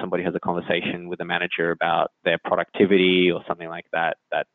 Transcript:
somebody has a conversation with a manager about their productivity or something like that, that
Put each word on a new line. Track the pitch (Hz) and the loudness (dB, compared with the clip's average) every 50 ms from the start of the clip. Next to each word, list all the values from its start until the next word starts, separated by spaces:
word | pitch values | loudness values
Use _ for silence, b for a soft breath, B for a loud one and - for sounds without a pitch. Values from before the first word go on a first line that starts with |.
somebody | - 92 90 90 90 | -6 -4 -4 -2 -2
has | 90 85 | -2 -4
a | 90 | -4
conversation | - - 87 87 87 - 90 85 - - 87 87 87 87 | -4 -4 -4 -4 -2 -2 -2 -2 -2 -4 -6 -8 -8 -10
with | 90 90 | -10 -8
a | 90 | -6
manager | 85 87 87 87 87 - - 82 82 85 | -4 -4 -2 -2 -2 -2 -2 0 0 0
about | 82 82 85 82 82 80 - _ _ - | 0 0 0 2 2 0 -2 _ _ 0
their | 92 85 82 - | 0 0 0 0
productivity | - - 85 85 - - - 110 92 101 95 92 92 92 90 90 90 | 0 0 0 0 -2 2 2 4 4 6 6 6 6 4 4 4 4
or | 85 85 - - | 2 0 -2 -6
something | 85 85 85 82 | -8 -8 -8 -12
like | 82 85 85 _ - | -12 -12 -12 _ -4
that, | 87 85 82 80 - _ - | -2 -2 -2 -2 -4 _ -6
that | - 76 73 _ _ | -4 -4 -4 _ _